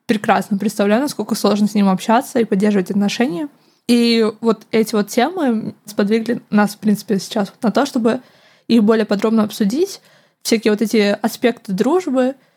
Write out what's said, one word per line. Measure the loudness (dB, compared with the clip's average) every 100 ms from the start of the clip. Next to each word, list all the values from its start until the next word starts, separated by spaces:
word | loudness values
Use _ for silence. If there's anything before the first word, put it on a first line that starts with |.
| -4
прекрасно | -2 2 0 0 -2
представляю, | -2 -2 0 2
насколько | 0 -4 -6 -2
сложно | 0 2 0
с | 2
ним | 2
общаться | 2 2 0 0 -2
и | 0
поддерживать | 0 2 0 0
отношения. | 0 -2 0 -2 -2 -8 _ _ _ -2
И | 2 2 2 0 -2
вот | -2 -2 -2
эти | -2 0 -2
вот | -2
темы | 0 0 0 -2 -2 -4 -12 -12
сподвигли | -4 0 0 -2 -6 -2
нас, | 0 0 0
в |
принципе, | -2 -2 0 -4
сейчас | -4 -4 -6
вот | -4
на | -2
то, | 0 0
чтобы | 0 0 -2 -6 _ _ _ 0
их | 2
более | 4 2 2
подробно | -2 0 0
обсудить, | 0 0 -2 0 -2 -4 _ _ _ _
всякие | -2 0 2
вот | 0
эти | 0 2 2 0
аспекты | -4 -2 -2 -2 -6
дружбы. | -2 0 0 0 0 0 -2 _